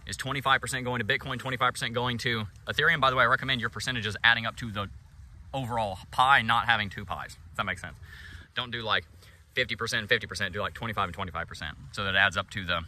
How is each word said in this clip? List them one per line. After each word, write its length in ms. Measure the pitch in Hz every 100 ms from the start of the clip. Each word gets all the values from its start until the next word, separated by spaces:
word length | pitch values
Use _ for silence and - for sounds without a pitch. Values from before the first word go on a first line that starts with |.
| -
Is 120 | -
twenty-five 420 | 131 139 135 131
percent 240 | 120 131
going 160 | 123 123
to 60 | 113
Bitcoin, 340 | 135 139 123
twenty-five 340 | 131 127 123
percent 200 | - 123
going 240 | 120 120 117
to 280 | 127 113 104 - -
Ethereum? 320 | - 156 160
By 100 | 131
the 60 | 131
way, 80 |
I 40 | 120
recommend 340 | 127 131 127
your 80 | 113
percentages 480 | 107 - 123 107 104
adding 240 | 117 117 113
up 120 | -
to 120 | 117
the 200 | 101 98 - - - - - -
overall 460 | 135 123 120 104 90 -
pie, 300 | - 131 139
not 240 | 113 117 104
having 240 | 113 104
two 160 | 107 92
pies, 320 | 76 64 - -
if 40 | -
that 100 | 101
makes 160 | 90
sense. 140 | 82 73 - - - - -
Don't 160 | - 123
do, 120 | 117
like, 240 | 110 101 - - - - - -
fifty 220 | 123 113
percent, 320 | 113 120 104
fifty 180 | 117 107
percent, 260 | 95 98
do, 60 | 101
like, 140 | 95
twenty-five 320 | - 113 104 92
and 80 |
twenty-five 340 | 82 95 82 85
percent, 300 | - 78 - -
so 100 | -
that 120 | 98 95
it 20 |
adds 180 | 98 92
up 140 | 95
to 160 | 107 90
the 160 | 85